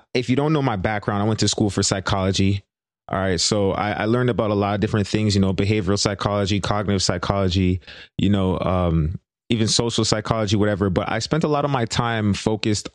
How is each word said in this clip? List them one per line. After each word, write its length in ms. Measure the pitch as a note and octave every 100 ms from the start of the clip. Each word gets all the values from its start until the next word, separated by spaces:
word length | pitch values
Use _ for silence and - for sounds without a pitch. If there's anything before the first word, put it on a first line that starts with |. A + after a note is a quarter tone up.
| _
if 160 | B2+ A#2
you 80 | B2+
don't 160 | D3+
know 80 | D#3
my 160 | C3+ G2+
background, 440 | G#2+ G#2 - G#2
I 40 | G#2
went 160 | G#2+
to 60 | G#2
school 200 | - G#2+
for 140 | G2+
psychology, 800 | G2 G2 - G2+ F#2+ F#2+ G2 G2 - _ _ _ -
all 80 | F#2+
right? 200 | F#2+ F2
So 340 | - G#2+ G2
I, 180 | - G#2
I 140 | E2+ G#2+
learned 240 | A#2+ B2
about 200 | G2+ A2
a 60 | G#2
lot 200 | G2+ G#2
of 40 |
different 280 | G#2 A2 G2
things, 280 | G#2+ G#2+ G2
you 60 |
know, 120 | F#2+
behavioral 460 | F2+ G2+ G#2+ F2+ G2+
psychology, 600 | G#2+ G2 G#2+ G2+ G2+ G2+
cognitive 420 | - G#2 G2 G2
psychology, 800 | - F2+ - G2+ F#2+ F#2 F#2 F2+ - - - -
you 120 | F#2+
know, 280 | G2+ F#2 E2+
um, 600 | - F#2 F2 E2 D#2 G2 _ _ -
even 180 | A#2 A2
social 380 | - A#2 A#2 A2
psychology, 500 | A2 - A2+ G#2 G#2
whatever. 340 | G#2 G2 G2
But 220 | F2+ G2
I 80 | A2+
spent 240 | - D#3
a 60 | E3
lot 160 | C#3+ C#3+
of 40 |
my 140 | C3+
time 500 | A2+ - A#2 A2+ G#2
focused 540 | F#2+ A2 G#2+ A2 G#2 -